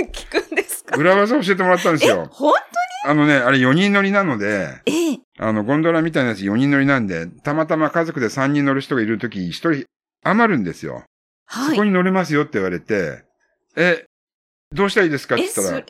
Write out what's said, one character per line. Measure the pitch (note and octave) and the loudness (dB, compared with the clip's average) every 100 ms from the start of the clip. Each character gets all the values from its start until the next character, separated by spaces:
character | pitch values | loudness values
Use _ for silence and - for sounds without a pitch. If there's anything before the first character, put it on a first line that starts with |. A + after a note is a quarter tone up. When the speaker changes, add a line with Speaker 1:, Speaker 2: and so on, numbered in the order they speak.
| - | -6
Speaker 1:
聞 | - - | -8 -6
く | D#4 - | -4 -4
ん | |
で | - | -6
す | - - | -6 -8
か？ | - - | -6 0
Speaker 2:
裏 | E3 G3 | 4 4
技 | G#3 C#4 | 4 2
教 | F#3 | 0
え | F#3 | 0
て | |
も | F3+ | 2
ら | |
っ | F3+ | 2
た | F3+ | 2
ん | |
で | D#3 | 4
す | - | 4
よ。 | F3+ D#3+ | 2 -2
Speaker 1:
え、 | |
本 | - D4 | -2 2
当 | - - E5+ F#5 F#5 C#3+ | 2 0 -6 -4 -4 0
に？ | |
Speaker 2:
あ | |
の | D3+ D3 | 2 4
ね、 | |
あ | C#3 B2 | 4 4
れ | C3+ | 4
四 | B2+ | 4
人 | D3+ G3+ | 4 2
乗 | G3+ | 2
り | G3 | 2
な | G3+ | 0
の | F#3 A2+ | 0 -2
で、 | G2+ G2+ D#2+ C2 - | -2 -2 -4 -6 -4
Speaker 1:
え | D4+ E4 | -2 -2
え。 | A#3+ _ - | -4 _ -8
Speaker 2:
あ | A2 | -4
の、 | G#2+ | -2
ゴ | G#2+ D3 | 0 0
ン | |
ド | E3 | 2
ラ | E3 | 0
み | E3 | 0
た | D#3 | -2
い | |
な | B2 | -2
や | G2+ | -2
つ | |
四 | G2 A2 | -2 0
人 | C#3 | 2
乗 | C#3 | 2
り | C3+ | 2
な | C3+ | 2
ん | G#2 | 0
で、 | E2 E2+ | -4 -8
た | - D3 | -10 -6
ま | D3+ D#3 | -4 -2
た | D#3+ | 0
ま | D#3 | 0
家 | E3+ | -2
族 | E3 D#3 | -2 -2
で | A2 | -4
三 | C3+ C3+ | -2 0
人 | D3 | 0
乗 | C#3+ | 0
る | C3+ | -2
人 | C3+ | -2
が | C3+ | -2
い | A2 | -2
る | A2 | -2
と | A2+ | -4
き、 | G2+ F2 | -6 -6
一 | D#2+ E3+ | -4 -2
人 | C#3+ - _ _ _ | -2 -6 _ _ _
余 | - G3+ A3+ | -2 2 2
る | D#3 | 0
ん | |
で | F2+ | -2
す | D2+ D2+ | -6 -10
よ。 | A#1+ - _ _ _ - | -12 -16 _ _ _ -14
Speaker 1:
は | A3 C#4 | -6 -2
い。 | |
Speaker 2:
「そ | D4+ | 2
こ | |
に | G#3 | 2
乗 | F#3 | 2
れ | F3+ | 2
ま | F#3+ | 0
す | D#3+ | 0
よ」 | D3 | 0
っ | D3 | 0
て | |
言 | G#2+ | -2
わ | F#2 | -2
れ | F2 | -4
て、 | - G#2+ D#2+ C2 _ _ _ _ _ - | -4 -2 -2 -8 _ _ _ _ _ -2
「え、 | F3 E3 - _ _ _ _ _ - | 0 0 -6 _ _ _ _ _ -12
ど | C#3+ | -2
う | G3 | 0
し | |
た | G#3 | 2
ら | |
い | F3 | 2
い | |
で | C#3+ | 0
す | - | -2
か？」 | B2 | -2
っ | |
て | |
言 | F#4 | -2
っ | |
た | - | -2
ら。 | F#2+ | -2
Speaker 1:
え、 | |
そ-、 | E2 | -4